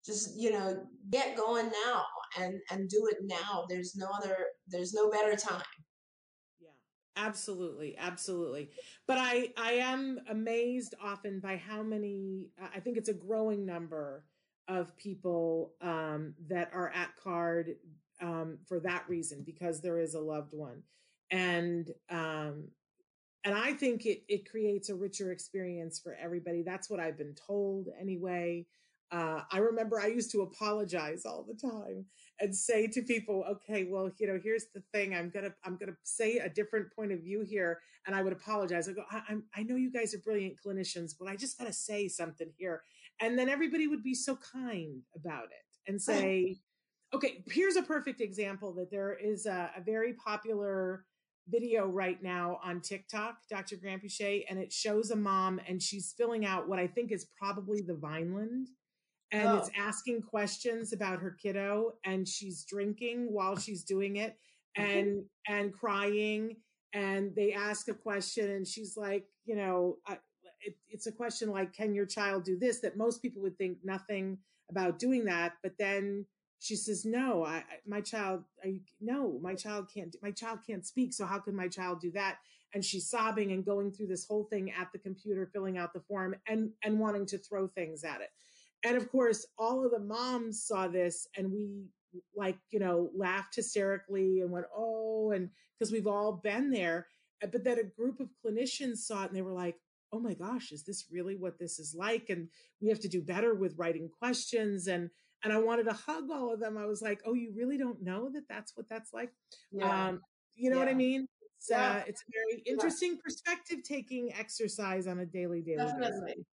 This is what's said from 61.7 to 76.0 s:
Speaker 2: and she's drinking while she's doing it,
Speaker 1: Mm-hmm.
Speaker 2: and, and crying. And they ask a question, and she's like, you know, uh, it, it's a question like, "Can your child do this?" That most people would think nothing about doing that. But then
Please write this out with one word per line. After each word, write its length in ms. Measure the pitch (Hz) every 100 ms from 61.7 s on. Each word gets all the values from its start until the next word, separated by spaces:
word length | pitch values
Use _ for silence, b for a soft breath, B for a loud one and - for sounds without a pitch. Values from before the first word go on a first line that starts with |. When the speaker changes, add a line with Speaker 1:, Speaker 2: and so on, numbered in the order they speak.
| 208 226 -
Speaker 2:
and 240 | 190 190 190
she's 360 | - 202 170 -
drinking 680 | 202 202 214 240 240 240
while 240 | 208 190 202
she's 280 | 214 190
doing 320 | - 190 196 202
it, 220 | 220 220 b b _ 202
Speaker 1:
Mm-hmm. 340 | 208 202 202
Speaker 2:
and, 140 | 202 196 _ -
and 240 | 202 202
crying. 920 | 196 226 202 202 208 214 214 220 226 b b _
And 420 | 208 196 196 196 190
they 160 | 202
ask 340 | 202 208 208 -
a 60 |
question, 560 | 208 220 202 185 - 202
and 160 | 196 190
she's 300 | - 208 -
like, 320 | 202 202 196 _
you 120 | - 214
know, 420 | 190 185 180 - 202
uh, 100 | 196 _ _ 175 _
it, 180 | 208 - _
it's 180 | 214 226
a 40 |
question 380 | 220 233 220 220
like, 220 | 196 185
"Can 200 | - 214
your 120 | 202 196
child 380 | - 202 196
do 140 | 180 185
this?" 220 | 247 240
That 140 | 196 202
most 240 | 226 233
people 200 | 247 202
would 160 | 196 185
think 200 | 190 180
nothing 540 | 190 190 190 202 190 190 b b b
about 280 | 175 185 175
doing 240 | 247 262 214
that. 280 | 175 170 170
But 160 | 185 185
then 480 | 202 196